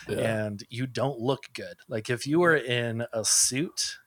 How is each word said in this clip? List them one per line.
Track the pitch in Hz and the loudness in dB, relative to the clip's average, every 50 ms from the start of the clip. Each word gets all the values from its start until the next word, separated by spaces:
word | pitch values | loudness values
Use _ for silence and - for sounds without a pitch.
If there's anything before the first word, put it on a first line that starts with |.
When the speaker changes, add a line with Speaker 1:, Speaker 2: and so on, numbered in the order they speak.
| - | -8
Speaker 1:
Yeah. | - 104 | -4 -2
Speaker 2:
and | 101 110 113 110 107 107 107 104 98 - - | 0 0 0 0 0 -2 -2 -4 -8 -10 -10
you | 117 117 131 | -6 -6 -6
don't | 131 117 120 131 139 139 117 | -4 -2 -2 -2 -2 -2 0
look | 113 131 135 - - - - | 0 0 0 -2 -4 -10 -12
good." | - 98 90 87 - - | -12 -12 -12 -14 -16 -8
Like, | - 123 110 107 - | -6 -6 -4 -2 -2
if | 123 113 - | -2 -2 0
you | 139 151 170 | 0 2 4
were | 180 170 160 | 6 6 6
in | 143 117 127 120 120 120 117 110 117 120 - - | 4 2 0 0 0 0 0 -2 -2 -4 -2 -2
a | 113 104 | -2 2
suit | - - - - - 123 131 170 - - - - - - - _ | 4 4 4 4 2 2 0 -2 -2 -4 -4 -4 -4 -6 -10 _